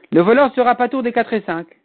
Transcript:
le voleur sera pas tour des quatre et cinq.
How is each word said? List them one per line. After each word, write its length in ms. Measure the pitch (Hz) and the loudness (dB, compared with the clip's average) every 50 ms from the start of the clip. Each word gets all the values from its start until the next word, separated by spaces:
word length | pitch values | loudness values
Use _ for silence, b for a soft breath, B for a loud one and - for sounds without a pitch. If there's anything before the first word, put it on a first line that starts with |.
| b b | b b
le 100 | - 165 | 0 2
voleur 320 | 175 202 233 277 285 262 - | 4 4 4 4 2 2 0
sera 220 | 254 240 247 233 | 0 0 0 0
pas 140 | 240 247 240 | 0 -2 -4
tour 140 | 277 262 233 | -4 -4 -4
des 80 | 240 | -4
quatre 220 | 233 240 226 - 233 | -4 -4 -4 -2 -6
et 80 | 214 | -6
cinq. 260 | - - 165 165 170 - _ _ | -6 -6 -8 -8 -10 -12 _ _